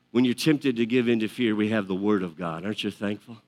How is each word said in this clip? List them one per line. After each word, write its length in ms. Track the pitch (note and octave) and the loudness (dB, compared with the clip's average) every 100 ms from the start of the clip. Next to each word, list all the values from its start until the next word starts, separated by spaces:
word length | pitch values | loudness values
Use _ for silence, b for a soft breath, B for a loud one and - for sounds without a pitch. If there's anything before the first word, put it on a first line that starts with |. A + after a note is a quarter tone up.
| _ | _
when 140 | A2+ B2+ | 2 2
you're 80 | |
tempted 420 | A#2+ D#3 D3 C#3 A#2 | 2 2 2 2 0
to 100 | A#2 | 0
give 220 | B2+ A#2+ | 2 2
in 140 | A#2 | 2
to 80 | G#2+ | 0
fear, 260 | - A#2+ G#2+ | 0 0 2
we 140 | G#2+ | 0
have 180 | A2 F#2+ | 0 -2
the 80 | F#2+ | -2
Word 280 | G2+ G#2 | 2 0
of 140 | F2+ D#2+ | 0 -6
God. 280 | F2 D#2+ F#2+ | -6 -6 -6
Aren't 180 | G#2+ | -6
you 80 | G#2 | -6
thankful? 500 | F#2+ G#2 G#2 - A2+ | -6 -6 -6 -10 -20